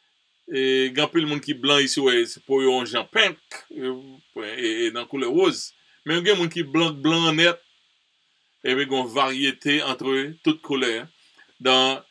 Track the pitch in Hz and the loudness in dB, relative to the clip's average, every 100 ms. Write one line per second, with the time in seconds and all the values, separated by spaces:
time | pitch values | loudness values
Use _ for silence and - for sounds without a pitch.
0 | _ _ _ _ - 135 131 131 131 127 | _ _ _ _ -8 0 2 2 2 0
1 | 147 165 151 147 143 135 135 143 131 - | 0 0 0 -2 -6 -4 2 2 2 2
2 | 131 120 117 - - 135 131 127 120 117 | 2 4 0 -6 -2 2 4 2 0 -6
3 | 113 220 202 160 _ - - - 131 127 | -2 0 0 -2 _ -18 -16 -10 -8 -8
4 | 135 135 _ 120 107 120 117 110 117 120 | -12 -20 _ -12 -10 -4 -2 0 -2 -4
5 | 120 139 120 156 180 - - - _ _ | -6 -4 0 2 2 2 -6 -16 _ _
6 | 147 170 180 196 170 170 143 151 170 143 | -4 0 2 2 0 -4 -2 0 0 0
7 | 151 165 165 156 175 170 _ _ _ _ | 0 2 2 4 2 2 _ _ _ _
8 | _ _ _ _ _ _ 127 131 135 135 | _ _ _ _ _ _ -2 -2 0 -2
9 | 123 120 135 131 139 127 147 147 139 131 | -2 -2 -2 0 -2 -2 -2 -2 -2 -4
10 | 131 135 143 165 160 156 - 139 123 113 | -2 -2 -4 -4 -2 -2 -4 -2 -2 -4
11 | 156 _ _ _ _ _ 127 131 131 139 | -8 _ _ _ _ _ 2 2 2 -2
12 | - | -10